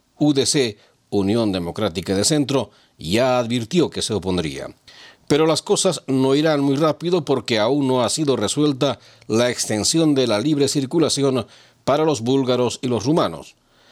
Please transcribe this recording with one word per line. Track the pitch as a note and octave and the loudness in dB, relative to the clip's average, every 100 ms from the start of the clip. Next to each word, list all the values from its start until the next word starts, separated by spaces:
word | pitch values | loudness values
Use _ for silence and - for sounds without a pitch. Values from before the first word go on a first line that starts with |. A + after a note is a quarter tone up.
| _ _ | _ _
U | D3+ | 0
D | C#3 B2+ | 2 2
C, | D#3 B2 G2+ _ _ _ | 0 0 -4 _ _ _
Unión | G#2 G2 A2+ A2 | -2 0 0 0
Democrática | F#2 E2+ D#2+ G#2+ E2+ E2+ F#2+ | -2 -6 -4 -4 -4 -2 -2
de | |
Centro, | G#2 D3+ B2+ C3+ G#2+ _ _ _ | 0 0 0 -2 -4 _ _ _
ya | D#2 G#2 C3 B2+ | -2 0 2 0
advirtió | A#2 B2 A2+ F3 B2 | 0 -4 -2 0 0
que | - | -2
se | - | -4
opondría. | G#2+ F2+ F#2 D#2 C#2 C3 - - - - - _ | -4 -2 -2 -4 -6 -12 -16 -20 -20 -20 -20 _
Pero | D3 D#3+ | 2 2
las | D#3 | 0
cosas | - G3 F#3+ D3 - | 0 0 0 -2 -2
no | C3+ C3 C#3 | 0 2 2
irán | D#3 D3 | 2 0
muy | C#3 C#3 | 0 0
rápido | D#3 D3 E3 F3+ C#3+ | 0 0 -2 -2 0
porque | C3 - A2+ | -2 0 0
aún | G#2+ C#3+ C3+ | 2 0 0
no | B2+ | 0
ha | A2+ | 0
sido | - D3+ B2 | 0 0 0
resuelta | G#2 - D3+ C3 C#3+ A#2 - - - | 0 0 0 2 -2 -2 -12 -20 -2
la | A2 B2 | 0 0
extensión | A#2 - G#2+ - E3 D#3+ C#3 | 0 -4 -2 0 2 2 2
de | B2 | 2
la | G#2 | 0
libre | C3 D3 C#3 | 0 0 0
circulación | D3+ C3 E3+ C#3+ - C#3 B2+ G#2 - - _ | 0 -2 0 0 2 0 0 -4 -14 -20 _
para | - C#3+ D#3+ | -2 0 2
los | C3+ | 0
búlgaros | A2+ C3+ B2+ B2 B2 - | 0 0 2 0 0 -2
y | B2+ | -4
los | A#2+ G#2 | -2 0
rumanos. | E3 A2 D#2 C2 _ _ _ _ | 0 0 -4 -16 _ _ _ _